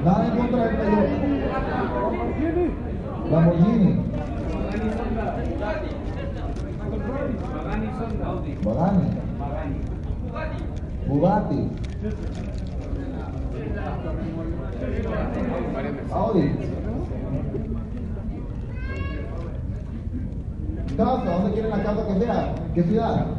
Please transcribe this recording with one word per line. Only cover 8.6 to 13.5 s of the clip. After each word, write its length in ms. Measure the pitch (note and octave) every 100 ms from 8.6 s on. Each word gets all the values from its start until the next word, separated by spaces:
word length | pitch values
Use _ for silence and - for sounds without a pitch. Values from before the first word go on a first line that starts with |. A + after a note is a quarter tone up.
Pagani. 440 | F3+ D3+ F3+ F#3+ B2 - - - - - - - - - - - - - - - - - - - B2
Bugatti. 640 | C#3+ F3 G#3 D#3+ C3 A#2 - - - G#3 - - - - - - - - - - - - - -